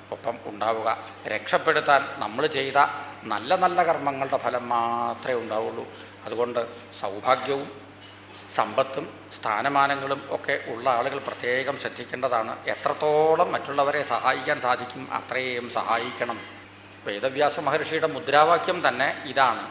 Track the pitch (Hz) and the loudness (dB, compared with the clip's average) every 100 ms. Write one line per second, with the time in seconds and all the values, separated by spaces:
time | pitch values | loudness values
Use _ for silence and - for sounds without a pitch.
0 | - 117 127 117 - 104 107 113 110 113 | -12 -8 -6 -6 -8 -2 0 0 0 -2
1 | - - - 107 - 180 160 151 147 139 | -6 -10 -6 -4 0 2 4 2 6 4
2 | - - 107 113 151 135 135 139 143 - | 4 -6 -6 0 0 0 2 4 4 2
3 | - - 113 104 117 180 180 175 170 151 | -10 -10 -6 -2 0 2 4 4 2 2
4 | 143 135 135 135 120 123 120 120 117 120 | 0 -2 -2 0 0 -2 0 0 0 0
5 | 120 117 131 120 110 110 113 117 - - | -2 -4 -2 -2 -2 -2 -2 -6 -10 -12
6 | - - 110 110 120 120 117 - - - | -18 -12 -6 -2 0 -2 -4 -8 -16 -8
7 | 101 101 120 135 139 139 - - - - | -8 -2 2 2 0 -4 -6 -12 -18 -20
8 | - - - - - - 110 117 135 - | -20 -20 -20 -20 -6 -2 0 0 0 -2
9 | 165 - - - 117 107 135 143 139 139 | -8 -12 -18 -8 -2 0 2 4 2 2
10 | 135 139 - 147 - 139 - 113 131 117 | -2 -4 -4 -6 -2 -2 -4 -2 0 2
11 | 135 139 - - 123 127 131 131 120 - | 0 -4 -6 -4 -2 0 -2 -4 -6 -8
12 | 120 131 127 120 113 127 - - 139 143 | -8 -4 0 0 -2 -6 -6 -2 -2 0
13 | 151 151 156 160 185 - - 143 139 147 | 2 4 6 4 4 0 -2 0 2 0
14 | 131 117 127 139 135 147 123 123 - 135 | 0 0 2 0 0 0 0 0 -2 -10
15 | 131 - - 127 127 120 120 113 98 117 | -6 -6 -4 -4 -2 -4 -4 -2 0 0
16 | 123 123 120 110 - - - - - - | 0 -4 -4 -6 -10 -18 -20 -20 -20 -12
17 | - 101 135 135 143 - 143 151 143 156 | -6 -2 -2 2 2 2 0 0 0 0
18 | 156 135 - 143 156 170 - 180 143 123 | 0 -2 4 6 8 6 4 2 2 4
19 | 143 - 151 127 131 107 98 | 0 -2 -2 4 4 4 -4